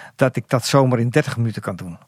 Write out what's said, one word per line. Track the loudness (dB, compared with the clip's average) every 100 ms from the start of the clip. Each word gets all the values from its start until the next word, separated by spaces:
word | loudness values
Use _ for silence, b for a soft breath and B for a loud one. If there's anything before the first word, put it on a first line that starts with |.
| B 0
dat | 0 0
ik | -2
dat | -2 2
zomaar | 4 4 2
in | 2
dertig | 0 0 -2
minuten | -4 -4
kan | -8 -10
doen. | -12 -16